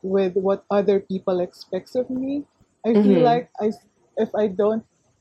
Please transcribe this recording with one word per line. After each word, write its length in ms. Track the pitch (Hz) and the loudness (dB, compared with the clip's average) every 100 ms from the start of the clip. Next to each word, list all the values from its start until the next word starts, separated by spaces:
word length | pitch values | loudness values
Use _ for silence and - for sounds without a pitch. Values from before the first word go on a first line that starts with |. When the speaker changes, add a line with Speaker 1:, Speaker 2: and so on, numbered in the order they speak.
Speaker 1:
with 320 | 190 196 190 | -2 0 0
what 300 | 190 190 196 _ | 0 -2 -4 _
other 280 | 202 202 196 | -2 2 0
people 380 | - 190 190 180 | -2 -6 -2 -2
expects 540 | 180 - - 185 - | -4 -8 -10 -10 -6
of 160 | 254 247 | -6 -4
me, 340 | 254 262 285 285 _ _ _ | -6 -4 -6 -8 _ _ _
I 100 | 214 | 0
feel 80 | 220 | 2
Speaker 2:
Mm-hmm. 200 | 202 190 | 4 4
Speaker 1:
like 280 | 240 240 - - | 4 2 -2 -4
I, 100 | 214 220 _ _ _ - | -4 -4 _ _ _ -6
if 180 | 220 | -4
I 140 | - 214 | -2 -2
don't 360 | 185 208 220 - _ _ _ | 0 0 0 -6 _ _ _